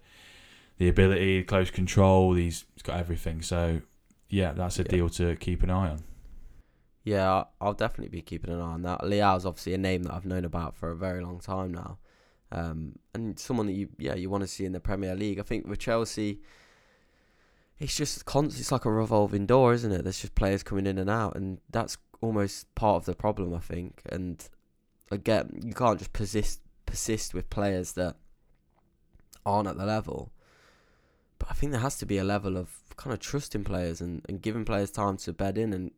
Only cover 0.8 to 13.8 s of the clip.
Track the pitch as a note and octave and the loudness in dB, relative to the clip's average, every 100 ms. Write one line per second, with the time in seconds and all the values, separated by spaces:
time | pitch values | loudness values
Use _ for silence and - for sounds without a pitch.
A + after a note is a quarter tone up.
0.8 | F2+ E2+ F#2+ F#2+ F#2+ F#2+ F2+ F#2+ F#2 - | 6 8 8 6 4 2 2 2 2 0
1.8 | F2+ - F#2+ F#2+ F#2 F2+ F2 E2 - - | 2 8 8 10 8 6 2 -2 -10 -12
2.8 | - F2 E2+ E2 E2+ D#2+ E2 F2 E2+ D#2+ | -4 -4 -2 -2 -2 -4 -2 0 2 0
3.8 | - _ _ _ - G2 F2+ E2+ F2+ - | -4 _ _ _ -2 0 2 0 -4 -2
4.8 | - F2+ E2+ - F2 E2+ - F2 F2+ F#2 | 2 2 2 2 0 0 -2 0 2 2
5.8 | F#2 D2+ - - - - - - - _ | 0 -2 -10 -16 -16 -16 -18 -20 -20 _
6.8 | _ _ G#2+ G2 F#2+ F#2+ - - G2+ G2+ | _ _ 0 2 4 2 0 -4 -2 0
7.8 | A2+ - A2 E2+ - E2 F2 F2 E2+ E2 | -2 -2 -8 -10 -10 -8 -6 -6 -4 -6
8.8 | F2 F2+ F#2 G2+ G2+ F#2 F#2 E2+ - F#2 | -4 -4 0 4 4 4 0 -6 -4 0
9.8 | F#2+ F#2 F2 F2+ F#2 F2+ F2 E2+ D#2+ - | 0 0 -2 -6 -4 -4 -2 -4 -6 -6
10.8 | E2 E2+ F#2 F2+ F2 F2 F#2 F#2+ F#2 E2+ | -8 -4 -4 -6 -8 -10 -6 -6 -4 -6
11.8 | - F#2+ - _ _ _ - - E2 D#2+ | -10 -14 -18 _ _ _ -10 -6 -6 -6
12.8 | D2+ - _ A2+ A2 - - B2 G#2 F#2+ | -8 -12 _ -6 -6 -6 -2 0 0 -2